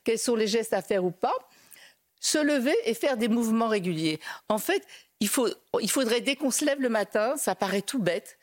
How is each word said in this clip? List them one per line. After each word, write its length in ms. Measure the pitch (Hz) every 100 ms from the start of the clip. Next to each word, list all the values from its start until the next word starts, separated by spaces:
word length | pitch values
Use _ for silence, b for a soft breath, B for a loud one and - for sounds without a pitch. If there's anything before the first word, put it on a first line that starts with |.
quels 140 | - 226
sont 180 | - 233
les 100 | 214
gestes 280 | 226 220
à 80 | 202
faire 200 | - 202
ou 60 | 180
pas. 200 | 175 247 494 - B B B B B _ _
Se 180 | - 320
lever 380 | 294 294 247 370
et 80 | 320
faire 220 | 233 302 254
des 120 | 233
mouvements 400 | 226 226 220 226
réguliers. 520 | 214 180 160 160 156 B B -
En 100 | 208
fait, 240 | - 381 - B B _
il 80 | 208
faut, 200 | - 233 - _ -
il 100 | 214
faudrait, 300 | - 262 240
dès 160 | 226 277
qu'on 140 | 269
se 140 | 226
lève 160 | 294 285
le 80 | 254
matin, 440 | 220 202 220 220 294
ça 160 | -
paraît 280 | 185 196 196
tout 160 | 196 269
bête, 400 | 175 170 - -